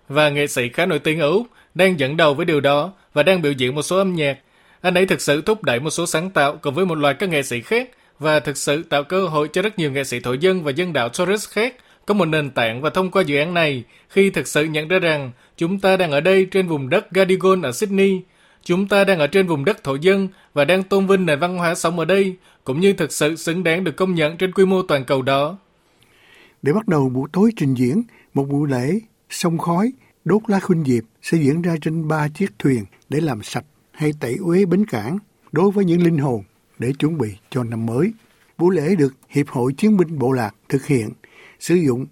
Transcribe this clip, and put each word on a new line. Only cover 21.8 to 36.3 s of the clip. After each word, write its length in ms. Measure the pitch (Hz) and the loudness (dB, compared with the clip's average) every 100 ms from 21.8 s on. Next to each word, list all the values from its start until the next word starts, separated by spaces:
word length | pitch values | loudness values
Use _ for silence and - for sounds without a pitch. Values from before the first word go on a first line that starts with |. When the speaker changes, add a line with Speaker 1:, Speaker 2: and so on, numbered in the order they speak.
| - 175 | -2 -2
Speaker 1:
ở 60 | 156 | 0
đây, 300 | 196 196 185 _ _ | 2 0 -4 _ _
cũng 160 | - 135 | -6 0
như 140 | 196 | 2
thực 180 | 196 151 | 2 -2
sự 240 | - 151 160 | 0 -2 -2
xứng 280 | - 165 | -4 -2
đáng 200 | 170 165 | 0 0
được 120 | 180 135 | -2 -2
công 200 | 185 175 | -2 0
nhận 220 | 151 170 | 0 -2
trên 140 | 185 | -2
quy 140 | 180 190 | 2 2
mô 160 | 190 | 2
toàn 240 | 185 147 127 | 2 -2 0
cầu 160 | 139 | 0
đó. 360 | 127 139 147 196 _ _ _ _ _ _ _ - _ _ | 2 0 -2 -6 _ _ _ _ _ _ _ -20 _ _
Speaker 2:
Để 120 | 135 | 0
bắt 140 | 185 214 | 0 2
đầu 220 | 156 131 | 0 2
buổi 200 | 127 147 | -2 -4
tối 180 | 185 226 220 | 2 2 2
trình 180 | 143 | -2
diễn, 300 | 123 123 180 240 _ _ | 2 2 0 -4 _ _
một 140 | 139 139 | -4 0
buổi 200 | 143 151 | 0 0
lễ 300 | 127 131 202 - _ - | 0 0 -4 -6 _ -16
sông 280 | - 175 165 | -4 -2 -2
khói, 360 | 175 170 226 - _ _ - | 0 0 0 -4 _ _ 0
đốt 160 | 208 220 | 0 2
lá 120 | 196 | -2
khuynh 240 | - 170 | 0 0
diệp 200 | 139 117 110 _ | 2 0 -2 _
sẽ 160 | - 170 | -2 0
diễn 240 | 139 160 | 2 2
ra 140 | 175 165 | 0 -2
trên 260 | 160 160 156 | -4 -4 -2
ba 200 | 156 147 | -2 -2
chiếc 240 | 151 196 - | -4 -6 -2
thuyền 260 | 147 123 95 _ - | 0 0 -4 _ -6
để 120 | 139 | -4
làm 220 | 160 113 | -2 -4
sạch 220 | 101 123 - _ _ | -6 -10 -10 _ _
hay 220 | - 151 151 | -4 -4 -2
tẩy 160 | - 123 | -6 -4
uế 300 | 185 175 196 | 0 2 2
bến 200 | 180 214 | 2 0
cảng 320 | 117 107 190 - _ _ | -2 -4 -6 -10 _ _
đối 200 | 147 196 | 0 0
với 140 | 202 185 | 2 0
những 180 | 175 | 2
linh 140 | 175 165 | 2 2
hồn 260 | 139 | 0